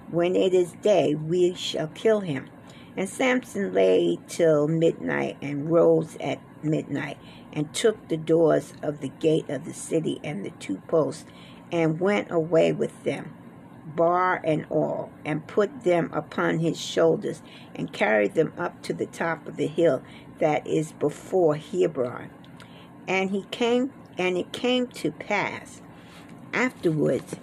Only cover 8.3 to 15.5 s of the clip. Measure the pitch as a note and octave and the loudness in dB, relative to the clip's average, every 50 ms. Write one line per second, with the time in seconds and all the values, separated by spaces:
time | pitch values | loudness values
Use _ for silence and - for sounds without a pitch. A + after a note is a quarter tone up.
8.3 | D#3+ E3+ E3 D3+ D3+ D3 - - - - - D3+ D3 D3 D3 C3 - - - D#3 | 4 4 6 4 4 2 0 -4 -10 -8 -8 -8 -6 -6 -8 -10 -6 -2 2 2
9.3 | D#3 D#3 - - C#3+ C3+ D#3+ E3+ C3+ - - - - D#3+ D#3 C#3+ C3+ - - D3+ | 2 2 0 -4 -6 -8 -8 -10 -12 -12 -6 -4 -2 -2 -2 -2 -4 -6 -6 -8
10.3 | D3+ G2+ F#2+ - - - - - G3 F#3 - - F3 D#3+ C#3+ C3+ B2+ - - - | -8 -8 -10 -10 -12 -12 -10 -8 -8 -8 -4 0 0 2 2 0 -2 -8 -14 -18
11.3 | - - - - - - - - - E3+ E3 D#3 D#3 E3 F3+ G3+ G#3 G#3 G3+ - | -20 -20 -20 -20 -20 -20 -10 -4 0 2 2 2 2 0 0 0 0 0 -2 0
12.3 | F3+ E3 D#3+ E3+ D#3+ E3 E3 E3 D#3 C#3+ C#3+ - - - - - C#3 F#3+ - - | -2 -2 0 2 4 4 4 4 2 0 -2 -4 -6 -6 -6 -6 -4 -4 -8 -14
13.3 | - - - - - - - - - - - D#3+ C#3+ E3+ E3+ E3+ F3 F3+ F#3 F#3 | -16 -18 -20 -20 -20 -20 -20 -20 -20 -18 -16 -6 0 2 2 4 4 4 2 2
14.3 | F3+ - - D#3+ D#3 D#3+ - - - D#3 D3 D3 D3 - - - - - - D3 | 0 0 0 0 0 0 -2 -2 0 0 0 0 -2 -4 -8 -10 -12 -10 -6 -6
15.3 | D#3 D#3 D3+ - | -6 -6 -6 -2